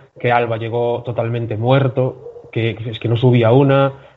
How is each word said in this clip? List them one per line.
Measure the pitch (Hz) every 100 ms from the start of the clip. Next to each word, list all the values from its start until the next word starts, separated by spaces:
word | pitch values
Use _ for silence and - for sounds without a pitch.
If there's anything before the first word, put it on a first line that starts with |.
| - -
que | 120
Alba | 120 120 110
llegó | 113 120 120 120
totalmente | 120 117 117 120 113 107
muerto, | 120 135 127 123 127 - - - -
que, | 113 113
que | 107 113
es | 110
que | 110
no | 117
subía | 123 120 113
una, | 131 139 135 139 135 -